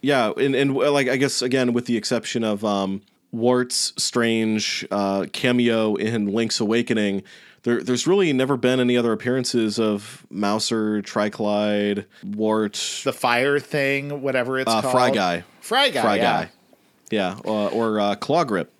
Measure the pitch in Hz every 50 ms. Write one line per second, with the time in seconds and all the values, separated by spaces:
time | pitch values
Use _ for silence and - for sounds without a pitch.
0 | - 135 143 135 117 107 - - 131 139 135 123 139 139 135 139 - 147 147 143
1 | 135 127 127 131 139 139 - - 120 127 123 135 127 123 117 120 120 - 120 110
2 | 104 - 127 117 110 - - 120 113 110 104 101 107 107 101 98 98 95 95 95
3 | - _ _ _ _ _ - 113 113 123 123 123 123 123 - - - - - -
4 | - - - 123 117 117 113 110 113 110 110 107 104 - - - 95 - - 101
5 | 101 98 98 98 92 69 - - - 127 123 123 120 120 113 113 110 110 104 -
6 | 104 110 117 113 104 101 98 113 117 110 - - 113 104 110 120 117 - 120 110
7 | 104 101 98 98 95 - - - - - - _ _ 117 117 113 - 107 127 120
8 | - - 185 202 190 165 139 127 131 131 143 123 120 123 127 127 127 123 123 123
9 | 117 117 113 107 - 127 127 131 120 - - 120 110 107 104 113 113 107 107 101
10 | 104 - - - - _ - 92 104 101 104 110 - - 117 110 107 107 107 104
11 | 101 - - 110 104 104 101 - 110 104 104 104 104 104 104 104 104 104 101 101
12 | 98 _ _ - - 98 104 104 110 110 107 110 107 104 - - - - - -
13 | - 135 127 - - 123 120 120 127 143 143 143 135 - - 151 139 135 139 139
14 | 139 143 147 139 131 139 131 131 120 123 131 131 131 120 113 110 104 131 127 127
15 | 123 120 113 107 95 90 87 85 85 - _ _ - - 220 254 277 285 - 131
16 | 113 110 104 101 - - - - 82 - _ _ _ _ - _ _ _ _ _
17 | _ - 110 107 95 90 95 104 - - 110 107 104 98 - 110 117 113 107 107
18 | 101 101 101 98 - - 139 170 165 131 107 90 82 - _